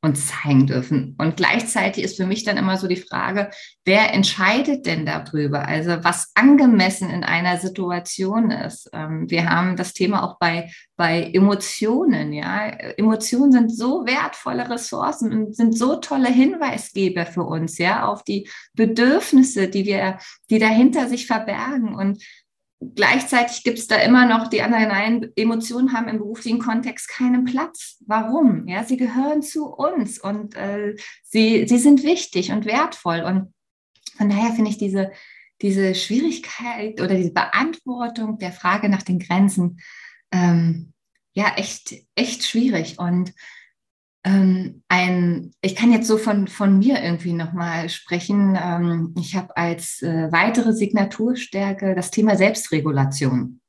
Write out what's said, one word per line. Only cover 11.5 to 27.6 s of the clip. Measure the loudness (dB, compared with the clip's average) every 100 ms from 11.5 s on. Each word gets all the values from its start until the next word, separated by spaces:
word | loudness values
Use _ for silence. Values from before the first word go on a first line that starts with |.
| 2 -4 -4 -2 0 2 0 -2
ja. | -6 -6 -6 -6 -10 -14 0
Emotionen | 0 0 -2 2 6
sind | 6 4 0
so | -4 -2 -2
wertvolle | -2 -4 -8 -8 -6 -6
Ressourcen | -8 -8 -6 -4 -4 -2
und | -2 -4 0
sind | 2 2
so | 0 -2
tolle | -4 0 2
Hinweisgeber | 4 4 2 -4 -6 -8 -2 -2 0 -4
für | -4
uns, | -4 -4 -4 -2
ja, | 0 0 -2
auf | -4
die | -4 -6 -6 -18 -16
Bedürfnisse, | 0 2 4 4 4 4 6 6 4 0
die | 0
wir, | 0 0 -2 -4 -12 -20 _
die | 2
dahinter | 4 6 4 4 -2
sich | -4 -4
verbergen. | -4 -4 -8 -6 -4 -4 -2
Und | -2 -4 -8 -20 _ _ _ _
gleichzeitig | -16 0 2 2 2 0 0 -2
gibt's | -4 -4 -2
da | 2
immer | 6 6
noch | 6 4 0
die | -2
anderen, | 0 0 2
nein, | 0 0 -2 -2 -2
Emotionen | 0 -2 -4 -2 0
haben | 0 -4
im | -4
beruflichen | -6 -8 -4 -4
Kontext | -2 -2 -4 -8 -12
keinen | -2 0 2
Platz. | 0 -2